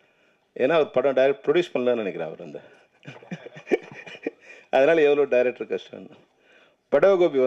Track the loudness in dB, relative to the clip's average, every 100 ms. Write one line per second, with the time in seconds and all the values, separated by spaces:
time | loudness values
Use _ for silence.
0 | _ _ _ _ _ -4 0 0 0 0
1 | 0 2 2 0 0 0 0 -2 -2 -2
2 | -4 -6 -10 -12 -16 -16 -20 _ _ _
3 | -20 -20 -18 -16 -18 -16 -6 -6 -8 -20
4 | -20 -14 -14 -14 -20 -20 -2 2 4 4
5 | 4 2 2 0 0 -4 -8 -10 -10 -20
6 | -20 -20 _ _ _ _ _ _ -2 2
7 | 4 4 2 2